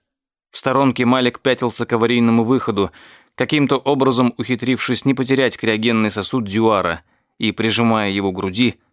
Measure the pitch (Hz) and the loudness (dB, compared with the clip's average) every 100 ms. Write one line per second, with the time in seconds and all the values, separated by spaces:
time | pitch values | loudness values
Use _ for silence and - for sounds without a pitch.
0 | _ _ _ _ _ - 135 131 135 120 | _ _ _ _ _ -4 0 2 2 2
1 | 120 131 123 - 131 120 120 - 117 117 | 2 2 0 0 -2 0 -2 -4 -2 0
2 | 117 120 117 117 113 131 - 101 90 - | 2 2 4 2 2 0 0 -2 -2 -4
3 | - - _ - 127 151 135 131 135 139 | -20 -20 _ -6 -2 0 0 0 0 2
4 | 135 120 123 - 117 120 120 123 - 120 | 2 2 0 0 -6 -4 -2 -2 -2 -2
5 | 139 135 131 135 123 - 113 107 117 113 | 0 -2 0 0 0 0 -2 0 0 0
6 | 107 104 95 131 101 107 110 101 87 82 | 0 -2 -4 -4 -2 0 2 2 0 -6
7 | _ _ _ - 110 - 113 107 113 110 | _ _ _ -4 -4 -2 -2 2 2 2
8 | 104 98 98 92 95 95 120 - _ | 0 -2 -2 -4 -6 -2 -2 -2 _